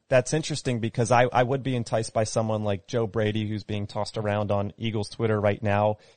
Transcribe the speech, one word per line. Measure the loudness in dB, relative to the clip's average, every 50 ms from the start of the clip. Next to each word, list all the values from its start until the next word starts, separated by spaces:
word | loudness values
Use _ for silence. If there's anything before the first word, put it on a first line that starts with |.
| _ 2
that's | 4 4 4 4 0
interesting | -2 -2 -2 -4 -4 -2 -2 -2 -2
because | -2 -2 0 0 2 4
I, | 6 6 6
I | 4 4 2
would | 2 2 2 -2 -2
be | -2 -2
enticed | -2 -2 -2 -2 -2 -2 -2 -2
by | -2 -2
someone | 0 0 -2 0 0 0 -2 0
like | -2 -2 -4 -4
Joe | -4 -2 -2 -2 -2
Brady, | 0 0 0 0 0 -2 -2 -4
who's | -4 -6 -6
being | -6 -6 -4 -4 -6
tossed | -6 -6 -6 -6 -4 -4
around | -2 0 0 0 0 0
on | 0 0 -2 -2 -6 -6
Eagles | -4 -4 -2 -4 -4 -6
Twitter | -4 -2 0 0 2 2
right | 2 2 2 2 0
now | 0 2 2 2 2 0 -2 -8 -20 -20